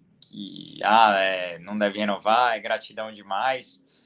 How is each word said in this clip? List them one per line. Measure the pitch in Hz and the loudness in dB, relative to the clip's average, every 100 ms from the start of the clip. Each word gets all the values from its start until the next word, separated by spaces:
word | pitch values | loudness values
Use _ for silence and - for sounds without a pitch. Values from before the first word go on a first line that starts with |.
| _ _ | _ _
que, | - - 95 92 82 - | -20 -14 -14 -14 -18 -4
ah, | 98 113 110 98 | 4 6 6 4
é, | 95 92 90 85 | 0 -2 -6 -10
não | 92 104 | -8 -2
deve | 104 101 | -2 0
renovar, | 104 95 104 113 123 110 | -2 0 2 2 2 0
é | |
gratidão | 110 110 - 110 110 | -4 -6 -6 -12 -12
demais, | 107 98 98 131 127 - - _ _ | -12 -10 -4 -4 -4 -8 -20 _ _